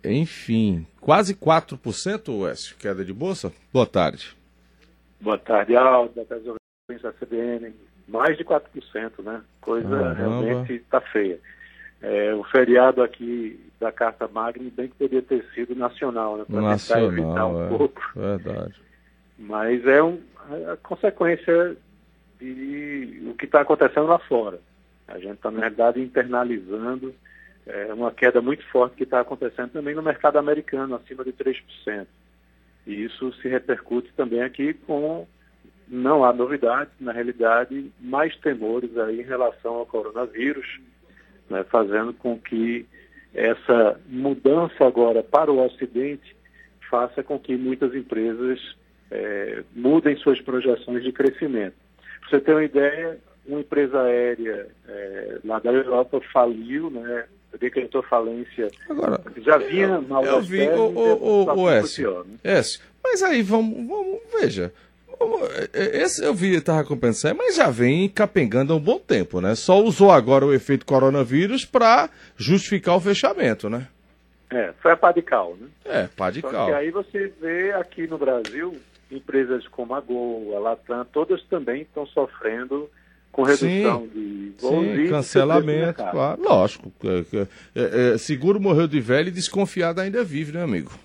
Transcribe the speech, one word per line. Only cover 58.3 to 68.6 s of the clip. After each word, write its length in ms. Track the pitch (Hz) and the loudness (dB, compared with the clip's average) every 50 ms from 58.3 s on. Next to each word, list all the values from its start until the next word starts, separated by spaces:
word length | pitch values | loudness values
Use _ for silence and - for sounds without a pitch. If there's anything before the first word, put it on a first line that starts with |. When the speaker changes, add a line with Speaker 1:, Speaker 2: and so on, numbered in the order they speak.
| 117 120 120 - - - 113 104 - _ - - | -6 -8 -10 -12 -8 -6 -6 -6 -8 _ -12 -10
Speaker 1:
Agora, 320 | 311 294 - - - - - - - | -6 -4 -2 -2 -2 -4 -6 -12 -18
Speaker 2:
Já 200 | - - - 156 | -2 4 6 6
vinha 300 | 147 - - - 185 - | 6 4 0 0 0 2
Speaker 1:
eu, 140 | 190 190 165 | 2 0 -2
Speaker 2:
mal 240 | 135 131 139 135 135 | -2 -2 -2 0 2
Speaker 1:
eu 100 | - - | 2 2
Speaker 2:
das 120 | - 196 175 | 2 0 0
Speaker 1:
vi, 80 | 185 | 0
Speaker 2:
pernas, 200 | - - 147 165 | 0 2 2 4
Speaker 1:
ô, 60 | - 226 | 2 2
ô, 60 | 220 | 0
Speaker 2:
então 520 | - - 226 226 220 - - 220 208 202 | 2 2 4 4 4 4 4 4 4 4
Speaker 1:
ô, 40 | 196 | 4
Speaker 2:
tá 80 | 175 190 | 4 2
Speaker 1:
ô, 20 | |
Speaker 2:
muito 140 | 190 185 175 | 4 4 6
Speaker 1:
Écio, 340 | 147 110 104 104 - - 135 | 6 4 4 0 -4 -4 -4
Speaker 2:
pior, 220 | 104 92 90 87 | -4 -4 -4 -10
né? 80 | 92 107 - _ | -14 -18 -8 _
Speaker 1:
Écio, 380 | - 196 160 - - - - - _ _ _ | 2 2 2 2 0 -6 -10 -14 _ _ _
mas 220 | - 523 480 370 381 | -2 0 0 2 2
aí 180 | 370 311 240 | 2 2 2
vamos, 460 | 214 185 214 226 226 220 220 - 233 | 2 2 2 2 2 0 -4 -6 -8
vamos, 320 | 240 381 415 392 381 392 453 466 - 466 | -6 -6 -4 -4 -4 -6 -8 -10 -4 -2
veja, 360 | 440 - - 107 95 87 87 - _ _ _ _ _ _ _ 523 | 0 0 0 0 -2 -6 -6 -8 _ _ _ _ _ _ _ -4
vamos, 260 | - 480 440 466 381 320 | -4 -2 -2 0 -2 -4
é, 260 | - - - - - | -4 -4 -6 -8 -4
é, 300 | - - 190 - - - | -2 -2 -2 0 0 0
esse 240 | 330 370 - - - | 0 0 -2 -2 -2
eu 80 | - 269 | -2 0
vi, 260 | 180 180 196 185 160 | 0 2 2 2 2
tava 240 | - - 160 156 147 | 2 2 0 0 0
compensando, 540 | - 147 120 127 120 110 - - 151 214 | -2 -4 0 0 0 0 2 0 -2 0
mas 180 | 359 494 494 359 | 2 0 0 4
já 140 | 330 294 156 | 4 4 4
vem 400 | 123 110 120 123 139 165 190 196 | 4 4 4 4 4 4 2 0
capengando 640 | - - 208 202 - 196 139 107 104 127 | 2 0 0 2 2 0 0 2 2 0